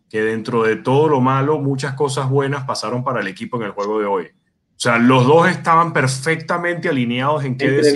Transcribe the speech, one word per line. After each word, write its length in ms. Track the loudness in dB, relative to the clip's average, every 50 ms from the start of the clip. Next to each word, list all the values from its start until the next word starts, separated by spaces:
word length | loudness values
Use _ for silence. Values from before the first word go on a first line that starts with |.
| _ -8
que 120 | -4 -2
dentro 420 | -2 -2 -2 -4 -6 -2 0 0 2
de 120 | 2 0
todo 320 | 0 0 0 2 2 4
lo 140 | 2 2 2
malo, 380 | 2 2 2 0 0 0 0 0
muchas 340 | 0 -2 -4 -4 -4 -6 -4
cosas 340 | -2 -2 -2 -2 -2 -2 0
buenas 360 | 0 0 0 0 -4 -6 -6
pasaron 380 | -6 -8 -6 -6 -6 -6 -4 -4
para 180 | -4 -4 -4
el 60 | -4
equipo 300 | -6 -8 -10 -10 -8 -6
en 60 | -6 -6
el 80 | -6
juego 280 | -6 -6 -4 -2 -2 -2
de 60 | -2
hoy. 200 | 0 -2 -2 -4
O 540 | -8 _ _ _ _ _ _ _ _ _ -4
sea, 200 | -2 0 2 4
los 260 | 4 6 6 6 6
dos 240 | 6 6 6 6 4
estaban 420 | 0 0 0 2 4 4 4 2
perfectamente 960 | 0 0 0 0 -2 -2 -2 -2 -2 -2 -2 -6 -4 -4 -2 -4 -4 -2 -2 -2
alineados 540 | 0 0 -2 -2 -2 -2 0 0 -2 -2 -2
en 120 | -4 -4
qué 120 | -2 -2 0
decir, 180 | 2 2 2 2 2